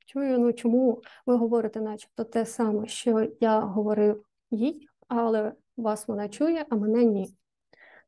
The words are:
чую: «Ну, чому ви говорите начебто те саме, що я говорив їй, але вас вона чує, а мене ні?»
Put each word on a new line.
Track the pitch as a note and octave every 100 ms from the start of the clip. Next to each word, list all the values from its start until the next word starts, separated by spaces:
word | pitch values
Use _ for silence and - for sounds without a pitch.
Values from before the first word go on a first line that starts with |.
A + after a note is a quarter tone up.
| _
чую: | C#4 C#4 B3
«Ну, | A#3+
чому | A#3 A#3 A#3+ C4 A#3 - - -
ви | B3
говорите | A#3 A#3 A3 A3+
начебто | G#3+ G#3+ - -
те | A3+ A#3 A3+
саме, | - A3+ G#3+ A3
що | - B3 A3 A3 -
я | A3+ G#3+
говорив | G#3 G3 G#3 G#3+ G#3 G#3 - _ -
їй, | G#3+ C4+ D4+ - _ -
але | A#3 A#3 A3 G#3+ - _ -
вас | A3 G#3+ -
вона | G3+ G#3
чує, | G#3 D4+ E4 D4+
а | A3
мене | G#3 A3+
ні?» | A#3 G3+ F#3+ - _ _ _ _ - -